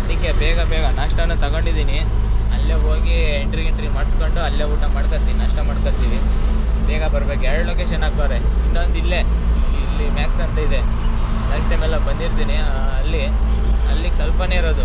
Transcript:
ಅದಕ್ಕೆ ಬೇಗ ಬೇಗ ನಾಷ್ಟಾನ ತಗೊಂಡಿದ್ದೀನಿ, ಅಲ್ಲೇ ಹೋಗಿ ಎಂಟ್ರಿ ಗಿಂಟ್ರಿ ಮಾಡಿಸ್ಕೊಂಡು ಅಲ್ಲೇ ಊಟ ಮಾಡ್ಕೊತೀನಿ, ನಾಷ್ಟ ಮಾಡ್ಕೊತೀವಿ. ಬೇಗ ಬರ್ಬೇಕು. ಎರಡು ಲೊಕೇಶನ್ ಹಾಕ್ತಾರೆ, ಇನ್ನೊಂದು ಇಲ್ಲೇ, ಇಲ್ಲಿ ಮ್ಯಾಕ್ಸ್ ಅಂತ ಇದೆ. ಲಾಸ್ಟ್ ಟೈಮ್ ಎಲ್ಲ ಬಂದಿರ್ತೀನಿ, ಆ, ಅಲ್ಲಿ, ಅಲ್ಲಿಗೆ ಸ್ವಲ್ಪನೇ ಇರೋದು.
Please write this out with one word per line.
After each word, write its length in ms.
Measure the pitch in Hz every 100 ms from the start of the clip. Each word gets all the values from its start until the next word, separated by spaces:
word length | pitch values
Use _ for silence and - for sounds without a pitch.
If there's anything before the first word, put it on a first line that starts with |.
ಅದಕ್ಕೆ 360 | - 165 165 151
ಬೇಗ 200 | 151 165
ಬೇಗ 240 | 151 160 151
ನಾಷ್ಟಾನ 480 | 143 143 151 165
ತಗೊಂಡಿದ್ದೀನಿ, 640 | 143 147 151 170 - 220 147 156 151 - - -
ಅಲ್ಲೇ 200 | - 151
ಹೋಗಿ 680 | 151 151 156 - 156 160 147
ಎಂಟ್ರಿ 220 | 143 156
ಗಿಂಟ್ರಿ 240 | 160 160 160
ಮಾಡಿಸ್ಕೊಂಡು 540 | 143 147 156 160 160
ಅಲ್ಲೇ 220 | 156 160
ಊಟ 200 | 151 151
ಮಾಡ್ಕೊತೀನಿ, 500 | - - - - -
ನಾಷ್ಟ 260 | - - -
ಮಾಡ್ಕೊತೀವಿ. 600 | - - - - - - - - - - - - -
ಬೇಗ 160 | 156 156
ಬರ್ಬೇಕು. 380 | - - -
ಎರಡು 240 | 127 156 170
ಲೊಕೇಶನ್ 360 | 175 180 165
ಹಾಕ್ತಾರೆ, 340 | 156 151 143 139
ಇನ್ನೊಂದು 580 | - - - 170 175 170
ಇಲ್ಲೇ, 240 | - 175 160 165 - - - -
ಇಲ್ಲಿ 280 | - - -
ಮ್ಯಾಕ್ಸ್ 300 | 117 147 -
ಅಂತ 200 | 127 113
ಇದೆ. 180 | 110 107 107 110 - - - - -
ಲಾಸ್ಟ್ 200 | - -
ಟೈಮ್ 140 | -
ಎಲ್ಲ 140 | 156 156
ಬಂದಿರ್ತೀನಿ, 560 | 143 139 127 110 107
ಆ, 440 | 104 104 104 101 -
ಅಲ್ಲಿ, 260 | - - 135 - - - - - -
ಅಲ್ಲಿಗೆ 260 | - - -
ಸ್ವಲ್ಪನೇ 400 | 151 147 185 180
ಇರೋದು. 260 | 165 151